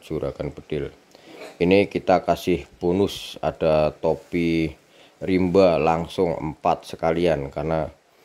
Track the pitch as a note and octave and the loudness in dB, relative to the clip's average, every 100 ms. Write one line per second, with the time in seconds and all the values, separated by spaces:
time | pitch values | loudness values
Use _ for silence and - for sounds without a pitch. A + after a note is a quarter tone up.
0 | - D#2 C2+ - D2 - - D2+ C#2 - | -8 -6 -6 -6 -10 -10 -8 -8 -8 -12
1 | _ - - - - - F2 G2 G2 F2 | _ -20 -20 -20 -14 0 4 6 4 -2
2 | - F2 - E2 - E2+ - - F2 F#2 | 2 2 2 -2 0 -2 -4 -6 -2 0
3 | G2 - - - D#2+ - E2 D#2 D2+ - | 0 -4 -14 -6 -6 -2 2 2 0 0
4 | E2 D2 - F2+ E2+ E2 D#2 D2+ _ _ | -2 -2 -4 -2 0 0 -2 -6 _ _
5 | - - F#2 F#2 F2+ F#2 F#2 D#2+ D#2+ E2 | -20 -10 -2 0 4 4 4 4 2 0
6 | E2 - F2+ - D#2 D2 F2 D#2+ - - | -2 -2 -2 -2 -6 -4 -2 -2 -4 -4
7 | E2 E2 F2 D2 C#2 D2+ D#2 D#2+ D2 - | -2 2 2 0 -4 -6 -4 -2 -4 -10
8 | _ _ | _ _